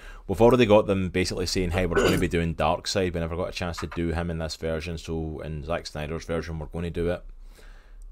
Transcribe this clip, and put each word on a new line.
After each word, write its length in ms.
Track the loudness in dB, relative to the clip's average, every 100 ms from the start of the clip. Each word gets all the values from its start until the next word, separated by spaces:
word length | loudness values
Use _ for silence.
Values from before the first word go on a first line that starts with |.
| -18 -12 -4
We've 140 | 6
already 240 | 8 8 8
got 220 | 8 6
them 220 | 2 0
basically 360 | 0 0 -2 -2
saying, 260 | -2 0
"Hey, 140 | 0 2
we're 120 | 4
gonna 200 | 4 4
be 100 | 2
doing 280 | 0 0 2
Darkseid." 580 | 2 0 -2 0 0
We 60 | -2
never 160 | -4 -4
got 140 | -6
a 20 |
chance 260 | -4 -6 -6
to 80 | -6
do 260 | -2 -2
him 180 | -2 -4
in 80 | -4
this 160 | -6 -6
version, 420 | -4 -4 -4 -8
so 440 | -6 -6 -4 -6
in 220 | -8 -8
Zack 220 | -4 -6 -6
Snyder's 400 | -8 -6 -6 -4
version, 320 | -4 -4 -8
we're 80 | -8
gonna 220 | -6 -6
do 220 | -2 -2
it. 120 | -2 -8 -18 -18 -20 -20 -20 -20 -18 -18